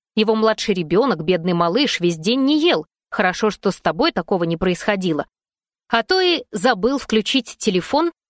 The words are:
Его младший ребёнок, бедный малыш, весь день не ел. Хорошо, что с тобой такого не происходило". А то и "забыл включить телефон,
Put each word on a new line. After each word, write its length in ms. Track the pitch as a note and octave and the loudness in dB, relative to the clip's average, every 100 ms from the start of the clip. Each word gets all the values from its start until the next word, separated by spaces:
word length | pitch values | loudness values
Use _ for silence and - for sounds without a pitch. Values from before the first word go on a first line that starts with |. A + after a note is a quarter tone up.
| _ | _
Его 200 | G#3+ G#3+ | -2 2
младший 400 | A3 A3 G#3+ - | 2 2 0 -2
ребёнок, 480 | F#3 D3+ F3 C4+ D#3+ | -2 0 2 2 0
бедный 300 | D#3+ F3+ F3 | 0 0 0
малыш, 480 | E3+ E3+ A3 C4+ - | 0 2 2 0 0
весь 160 | F3 D#3+ | -2 0
день 280 | E3+ C4 | -2 0
не 160 | C4+ D4+ | 2 2
ел. 260 | E4+ F3 - _ - | 2 0 -4 _ -10
Хорошо, 400 | - F#3 F3 G#3+ | -2 -2 0 -2
что 200 | - G3 | -2 -4
с 100 | - | -2
тобой 320 | F3 D#3+ D#4+ | -4 0 0
такого 320 | F#3+ - F#3 | -2 -2 -2
не 120 | E3+ E3 | -2 -2
происходило". 680 | F#3 F3 - G3+ F#3 D3 - _ _ _ _ _ - | -2 -2 -2 -2 -2 -2 -6 _ _ _ _ _ -4
А 140 | A3+ | -2
то 180 | A3+ F#4+ | 0 0
и 240 | F4+ D#4+ - | 2 0 -4
"забыл 460 | G3 A#3 G3+ A3+ C#4 | -2 0 2 0 -2
включить 580 | - A3 - C4+ - - | 0 -2 0 -2 -4 -4
телефон, 540 | A3 F3+ - C#4+ E4+ - | -2 -2 0 0 0 -4